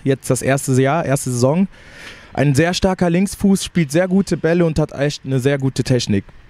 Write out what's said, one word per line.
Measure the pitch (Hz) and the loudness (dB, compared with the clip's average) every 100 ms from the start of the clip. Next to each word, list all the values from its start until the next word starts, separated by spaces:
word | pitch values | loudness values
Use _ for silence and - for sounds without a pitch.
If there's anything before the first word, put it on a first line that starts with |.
jetzt | 135 131 - | -4 -2 -2
das | 127 | -2
erste | - 139 135 131 | 0 -2 0 2
Jahr, | 135 160 127 | 2 0 -2
erste | 139 135 | -2 -2
Saison. | 123 127 165 196 - - - - - - | 0 2 2 0 -4 -20 -20 -20 -20 -10
Ein | - 143 135 | 0 2 2
sehr | 165 | 2
starker | 180 190 185 175 | 0 -2 0 0
Linksfuß, | 170 196 - 202 196 | 2 0 0 2 2
spielt | - 175 147 | 0 -2 0
sehr | 156 185 | 0 2
gute | 190 190 - | 0 0 -2
Bälle | 160 175 165 | 0 2 2
und | 156 | 0
hat | 151 | -2
echt | - 147 - 135 | -2 -4 -4 -4
eine | 131 | 0
sehr | 131 143 | 0 0
gute | 135 - | -2 -2
Technik. | - 123 - 98 - - - | 0 0 0 -2 -2 -12 -20